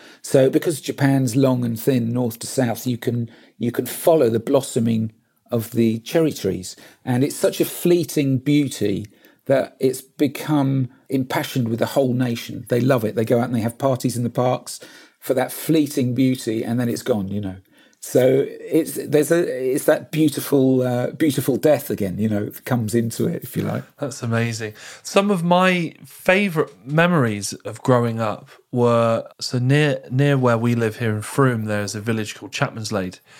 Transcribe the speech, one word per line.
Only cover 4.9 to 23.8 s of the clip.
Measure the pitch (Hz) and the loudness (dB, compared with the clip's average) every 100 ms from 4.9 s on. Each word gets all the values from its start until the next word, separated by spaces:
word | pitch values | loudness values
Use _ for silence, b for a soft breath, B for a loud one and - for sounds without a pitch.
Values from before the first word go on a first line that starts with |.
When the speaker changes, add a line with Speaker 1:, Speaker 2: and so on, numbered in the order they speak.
| 113 113 - _ _ _ | 0 -2 -8 _ _ _
Speaker 1:
of | 120 110 | -4 -2
the | 117 117 113 | 0 0 0
cherry | - 165 156 | -2 0 0
trees. | - 95 90 90 - B B | 0 -4 -4 -8 -16 B B
And | - 123 | -2 0
it's | 143 - | 0 0
such | 190 - | 0 0
a | - | -2
fleeting | - 175 175 160 - 139 131 | 0 2 2 2 0 0 0
beauty | 147 147 135 - 104 98 104 b b b - | 2 2 0 -2 -2 -2 -6 b b b 0
that | 135 - - | 0 0 -2
it's | 131 127 | -2 -2
become | - - 147 - - 151 135 135 127 b b | -8 -2 -2 -2 -2 0 2 0 -2 b b
impassioned | 135 127 165 143 135 113 | -4 -2 -4 -2 -2 -2
with | 113 | -2
the | 113 | 0
whole | - 131 | 0 0
nation. | 123 127 117 - - 107 | 0 -2 -4 -8 -14 -4
They | 123 | 0
love | 127 131 | 2 2
it. | 107 110 | 0 -2
They | 110 | 0
go | 120 | 0
out | 123 | 0
and | 120 | -2
they | |
have | 110 - | -4 -2
parties | 139 123 131 120 | -2 -2 -2 -2
in | |
the | 120 | -4
parks | 123 127 131 - - B B B B | -2 0 -2 -6 -16 B B B B
for | - | -4
that | 127 131 | -2 -2
fleeting | - - 160 143 - 123 | -4 0 2 2 0 -2
beauty, | 123 131 127 - 110 | 2 2 0 -2 -4
and | 110 117 | -2 -2
then | 120 | -2
it's | - | -2
gone, | - 113 98 | -2 -2 -2
you | 101 | -4
know. | 98 92 b b b b | -6 -10 b b b b
So | - 135 131 135 - | 0 4 4 4 0
it's, | - - 151 135 - - | -6 -2 -2 -2 -6 0
there's | 156 147 | 2 2
a, | 170 - 127 131 | 2 0 -2 -2
it's | 135 - | 0 2
that | 151 - | 0 0
beautiful, | 156 156 - - 143 131 131 | 0 2 0 0 2 4 4
uh, | 127 123 123 | 2 0 -2
beautiful | - 156 135 131 127 | 0 0 0 0 2
death | 156 139 - | 2 2 0
again, | 110 98 90 | -4 -2 -2
you | 110 | -2
know, | 104 107 | -2 -4
that | - - | -8 -4
comes | 120 107 | -2 0
into | 117 113 - 139 | 0 0 -2 -4
it, | 170 | -4
if | - - | -6 -6
you | |
like. | 101 127 | -4 -6